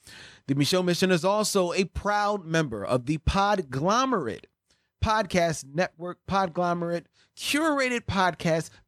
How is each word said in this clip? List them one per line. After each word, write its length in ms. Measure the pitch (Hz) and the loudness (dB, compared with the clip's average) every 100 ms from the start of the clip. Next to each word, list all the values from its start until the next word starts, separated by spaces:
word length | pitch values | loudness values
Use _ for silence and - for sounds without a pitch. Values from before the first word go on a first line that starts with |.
| - - - - - | -20 -20 -20 -10 -4
The 60 | 139 | 0
Michelle 280 | 139 185 | 2 2
Mission 260 | 180 170 185 | 2 2 2
is 160 | 175 185 | 2 2
also 480 | 208 208 202 175 | 0 0 0 2
a 120 | 170 196 | 0 -2
proud 600 | - 202 208 208 208 160 | -2 -2 0 0 -2 0
member 380 | 165 147 107 95 | 0 0 -2 0
of 200 | 123 123 | 0 0
the 100 | 160 | -2
Podglomerate 1300 | - 196 202 202 139 131 175 233 269 220 117 87 - _ _ _ _ - | 0 2 2 2 -2 -2 2 2 2 0 -2 -6 -12 _ _ _ _ -4
podcast 600 | 226 214 180 180 170 147 135 | 0 0 0 0 0 -2 -6
network, 460 | 147 180 - 175 - - | -4 -4 -4 -12 -10 -2
podglomerate, 800 | 196 185 160 175 175 170 170 - _ _ - | 0 0 0 -2 -2 -2 -4 -6 _ _ -10
curated 640 | - 285 320 277 254 240 | -4 0 2 2 0 -2
podcast 680 | - 190 180 156 175 160 - - | -2 0 0 0 0 -2 -4 -12